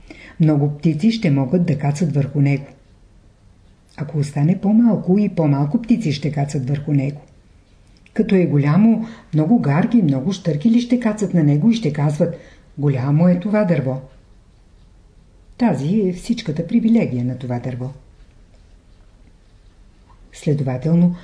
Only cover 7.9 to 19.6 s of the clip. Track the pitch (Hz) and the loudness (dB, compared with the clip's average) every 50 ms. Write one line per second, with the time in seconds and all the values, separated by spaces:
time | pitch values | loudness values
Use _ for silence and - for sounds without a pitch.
7.9 | _ _ _ _ - - 226 - 208 185 175 143 135 147 139 143 151 185 214 226 | _ _ _ _ -2 -2 0 2 2 2 2 2 2 2 2 2 4 4 4 4
8.9 | 220 - - - - - - - - 151 156 170 240 240 - 143 139 160 214 - | 4 2 -2 -6 -12 -18 -10 -4 -2 0 2 4 2 2 2 2 2 2 2 2
9.9 | - 240 190 147 135 131 131 175 190 - - 170 147 147 - 233 226 240 240 - | 2 2 2 2 0 0 -2 -4 -4 -4 -4 -4 -2 0 2 2 2 2 2 0
10.9 | 254 247 - 220 208 - 208 180 - 175 151 147 143 147 170 233 226 - - 151 | 0 0 0 -2 -2 -2 -2 -2 0 2 2 4 2 4 2 2 2 2 0 -2
11.9 | - - 143 156 147 - 175 170 - - - - - - - - - - 139 147 | -2 -2 -2 -2 0 0 -2 -2 -4 -6 -14 -20 -20 -20 -20 -18 -8 -4 -2 0
12.9 | 131 123 127 143 143 156 175 180 180 175 214 214 202 214 208 175 170 143 120 131 | 0 0 0 0 2 4 4 4 2 2 0 -2 0 0 0 2 0 0 -2 -2
13.9 | 127 139 - - - - - - - - _ _ _ _ _ _ _ - - - | -4 -6 -8 -14 -20 -20 -20 -20 -20 -20 _ _ _ _ _ _ _ -20 -20 -20
14.9 | - _ _ _ _ - - _ _ _ _ - - - 240 226 165 127 135 151 | -20 _ _ _ _ -20 -20 _ _ _ _ -20 -4 -2 0 0 0 0 -2 -2
15.9 | 196 220 202 180 175 - - - - - - 165 143 175 165 - 233 233 - 220 | 0 0 0 0 -2 -4 -4 -6 -6 -4 -4 -6 -6 -6 -4 -2 0 2 2 4
16.9 | 226 226 175 120 123 123 120 123 127 - - 123 123 120 120 135 123 120 127 135 | 4 2 2 0 -2 -2 -4 -4 -4 -6 -6 -6 -6 -6 -6 -6 -8 -8 -8 -10
17.9 | 143 - - - - - - - - - - - - - - - - - _ _ | -12 -14 -20 -20 -20 -20 -20 -20 -20 -20 -20 -20 -20 -20 -20 -20 -20 -20 _ _
18.9 | - - - - - - - - - _ _ _ - - | -20 -20 -20 -20 -20 -20 -20 -20 -20 _ _ _ -20 -20